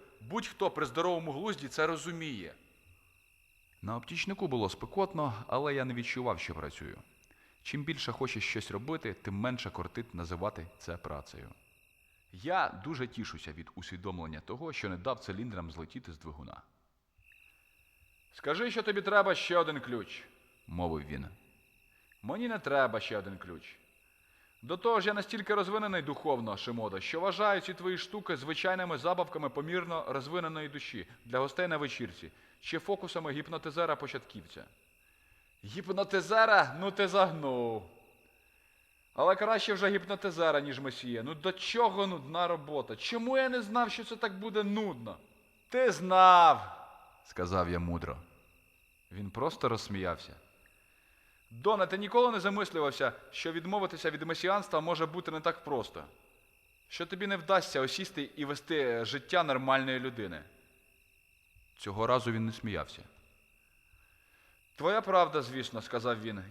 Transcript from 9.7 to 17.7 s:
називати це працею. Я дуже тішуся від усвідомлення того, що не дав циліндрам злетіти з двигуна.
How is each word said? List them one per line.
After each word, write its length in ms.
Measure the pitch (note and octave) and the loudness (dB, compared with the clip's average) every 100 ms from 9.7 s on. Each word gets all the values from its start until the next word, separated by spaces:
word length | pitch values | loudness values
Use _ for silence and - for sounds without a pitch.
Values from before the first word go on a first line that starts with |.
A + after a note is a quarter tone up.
| - E2+ - A#2 F2 | -8 -8 -8 -8 -8
називати 520 | E2+ F2 G2+ E2+ E2 - | -6 -4 -4 -4 -14 -14
це 200 | - E2+ | -10 -10
працею. 520 | - C#2+ - - - - _ _ _ _ _ _ _ | -8 -10 -12 -16 -18 -20 _ _ _ _ _ _ _
Я 480 | F#2 C3+ F3+ C#3 F#2 | -10 -2 0 0 -2
дуже 240 | C#3 C#3+ B2 | -8 -6 -6
тішуся 460 | - G#2 E2 E2 | -6 -8 -10 -12
від 160 | D#2 E2 - | -14 -14 -14
усвідомлення 640 | - F#2 F#2+ F2+ D#2+ D2+ | -12 -10 -8 -8 -8 -10
того, 340 | - A#2+ D#3+ | -10 -10 -10
що 160 | - G2+ | -6 -6
не 80 | F2+ | -4
дав 220 | G2+ B2 | -4 -4
циліндрам 520 | - F#2+ A#2+ F#2+ E2+ | -6 -8 -8 -8 -10
злетіти 400 | - D#2 D#3 G#2+ | -10 -12 -12 -14
з 60 | D2+ | -16
двигуна. 440 | D#2+ D2 B1 - - _ _ _ _ _ _ _ _ _ _ | -14 -14 -16 -18 -20 _ _ _ _ _ _ _ _ _ _